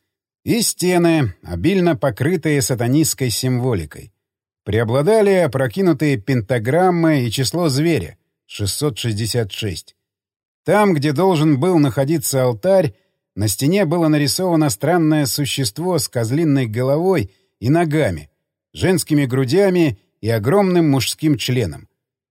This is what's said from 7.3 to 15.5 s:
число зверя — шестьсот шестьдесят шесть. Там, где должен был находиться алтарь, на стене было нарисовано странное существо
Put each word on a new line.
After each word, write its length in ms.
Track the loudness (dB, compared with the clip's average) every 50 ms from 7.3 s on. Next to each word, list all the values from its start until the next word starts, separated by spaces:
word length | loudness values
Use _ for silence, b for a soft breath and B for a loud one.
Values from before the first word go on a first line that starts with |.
число 380 | -2 -4 -4 -2 -2 -2 0 0
зверя — 480 | 0 0 0 0 0 -2 -2 -6 -12 _ _ _ _ _ _
шестьсот 500 | -16 -10 -6 -6 -6 -4 -4 -4 -4 -4
шестьдесят 540 | -4 -4 -4 -4 -4 -4 -4 -4 -4 -4 -4
шесть. 460 | -6 -8 -8 -8 -8 -10 -12 _ _ _ _ _ _ _ _ _ _ _ _ _ _ _ _
Там, 300 | 0 2 2 2 2 2
где 180 | 0 0 0 0
должен 460 | 2 2 2 2 2 2 2 2 2
был 200 | 2 2 2 4
находиться 680 | 2 2 2 0 -2 0 -2 -2 -2 -2 -2 0 0
алтарь, 500 | 0 -2 -2 0 2 2 2 2 0 -4 _ _ _ _ _ _ _ _
на 140 | -4 -4 -4
стене 380 | -2 -2 0 0 2 2 0
было 200 | 0 0 0 2 2
нарисовано 640 | 2 2 0 0 -2 -2 -2 0 2 2 2 0
странное 560 | -2 -2 0 0 2 2 2 2 2 0 0
существо 720 | -2 -2 -4 -4 -4